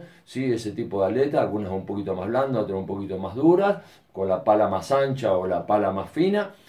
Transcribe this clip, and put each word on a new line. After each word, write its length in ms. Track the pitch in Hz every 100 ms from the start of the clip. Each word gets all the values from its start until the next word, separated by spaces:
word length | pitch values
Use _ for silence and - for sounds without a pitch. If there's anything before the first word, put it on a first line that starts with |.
| - -
¿sí? 280 | - 127 131
Ese 180 | 113 107
tipo 300 | - 87 98
de 80 | 95
aleta, 340 | 117 143 147
algunas 300 | 107 104 98
un 120 | 95
poquito 300 | 87 101 98
más 140 | 92 95
blandas, 340 | 120 135 123
otras 160 | 101 98
un 80 | 87
poquito 320 | 98 95 92
más 160 | 95
duras, 440 | 107 156 180 196 202 - - _
con 160 | - 95
la 160 | 92
pala 240 | - 107 101
más 240 | 95 -
ancha 440 | 139 139 127 113 92
o 120 | 92
la 180 | 87 85
pala 240 | 104 101
más 180 | 98 -
fina, 440 | - 185 208 196 -